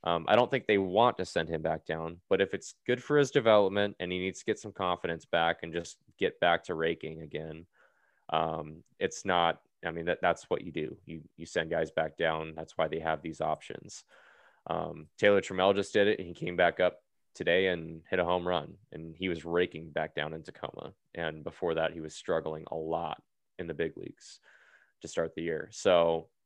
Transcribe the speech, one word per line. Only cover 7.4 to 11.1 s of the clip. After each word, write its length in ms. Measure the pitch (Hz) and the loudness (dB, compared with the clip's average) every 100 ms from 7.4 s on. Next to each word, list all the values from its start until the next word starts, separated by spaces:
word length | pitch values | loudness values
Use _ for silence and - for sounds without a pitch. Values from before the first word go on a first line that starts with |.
| 80 80 80 _ _ _ _ _ - | -10 -12 -18 _ _ _ _ _ -4
um, 540 | 80 82 80 78 80 _ _ | 0 0 -2 -8 -14 _ _
it's 260 | 92 - 98 | -4 -4 0
not, 360 | 87 85 80 _ _ | 4 4 2 _ _
I 80 | 87 | -6
mean, 140 | 82 85 | -4 -2
that, 140 | 87 | 2
that's 280 | 90 85 - | 2 0 -2
what 120 | 87 | -4
you 100 | 104 | -4
do. 260 | 80 76 82 | -6 -6 -8
You, 160 | - | -14